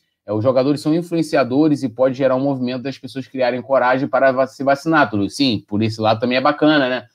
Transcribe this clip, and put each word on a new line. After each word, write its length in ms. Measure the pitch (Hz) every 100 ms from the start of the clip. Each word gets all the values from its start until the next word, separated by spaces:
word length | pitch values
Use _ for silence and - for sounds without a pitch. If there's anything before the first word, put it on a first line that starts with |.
| _ _ -
É, 80 |
"Os 100 | 107
jogadores 380 | 120 127 131 139
são 140 | 151 160
influenciadores 880 | 170 165 156 156 120 127 156 143
e 60 | 127
pode 260 | 107 135 127
gerar 200 | 131 127
um 40 |
movimento 440 | 139 135 123 127
das 140 | 127 131
pessoas 300 | 127 135 127
criarem 340 | 131 123 123
coragem 460 | 120 135 123 131 139
para 240 | 127 135
va-, 160 | 131 131
se 160 | -
vacinar", 460 | 135 139 160 160 135
Túlio. 200 | 107 98
Sim, 340 | - 139 107 -
por 140 | 104
esse 160 | 110 110
lado 200 | 107 113
também 180 | 123 127
é 40 |
bacana, 480 | 139 147 151 156 127
né? 180 | 127 -